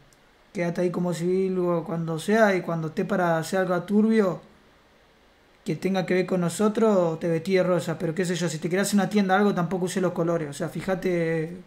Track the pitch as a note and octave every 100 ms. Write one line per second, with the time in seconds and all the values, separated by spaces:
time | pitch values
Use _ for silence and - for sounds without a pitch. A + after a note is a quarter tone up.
0 | _ _ _ _ _ F#3+ F3 F3 F3+ E3
1 | F3 D#3+ F3 F#3+ F#3+ F#3 F3 E3+ E3 E3
2 | E3 D#3+ F3+ A3 G#3 F#3 E3+ E3 D#3+ -
3 | - G3 F3 E3 D#3+ F#3+ F3+ F3 F3 G#3
4 | A3 A3 F#3+ D#3+ - _ _ _ _ _
5 | _ _ _ _ _ _ - D3+ F#3 F#3+
6 | F3+ F#3 F3+ F#3 F3 F3 G#3+ G#3+ A3 G3
7 | E3+ D#3+ E3+ E3 E3 F#3 F3+ F3 F3 D#3+
8 | E3+ D#3+ F3 F3 F3 D3+ E3+ F3+ G3 G3+
9 | F#3 G#3 F#3+ F#3+ G#3 F#3 E3+ F#3 F3+ F#3+
10 | F3 F3 E3+ E3+ D3 C#3+ D#3+ - F#3+ F#3
11 | F#3 F3 E3 E3 D#3+ F3+